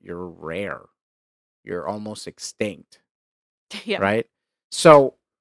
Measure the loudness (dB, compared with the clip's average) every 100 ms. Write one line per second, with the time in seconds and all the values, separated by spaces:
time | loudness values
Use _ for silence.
0 | -16 -14 -14 -14 -10 -8 -8 -12 -16 _
1 | _ _ _ _ _ _ -12 -10 -8 -10
2 | -12 -14 -16 -16 -16 -8 -8 -8 -20 -20
3 | _ _ _ _ _ _ -20 -14 -8 -2
4 | 0 -2 -4 _ _ _ -14 4 8 8
5 | 8 -2 _ _